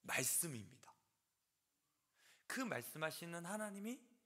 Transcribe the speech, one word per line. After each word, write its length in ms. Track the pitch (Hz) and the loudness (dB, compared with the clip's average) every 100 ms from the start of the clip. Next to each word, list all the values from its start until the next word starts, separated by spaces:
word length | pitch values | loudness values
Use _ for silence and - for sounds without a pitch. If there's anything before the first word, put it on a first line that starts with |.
말씀입니다. 880 | - - 131 - 170 120 98 - - - _ _ _ _ _ _ _ _ _ _ _ _ - - - | 2 4 6 4 2 -2 -6 -14 -20 -20 _ _ _ _ _ _ _ _ _ _ _ _ -20 -20 -4
그 140 | 240 | 0
말씀하시는 840 | 247 123 117 151 156 151 170 170 170 | 2 2 -2 -2 -2 -2 -4 -4 -2
하나님이 520 | 214 214 196 214 254 - - | -2 -2 -4 -4 -6 -10 -20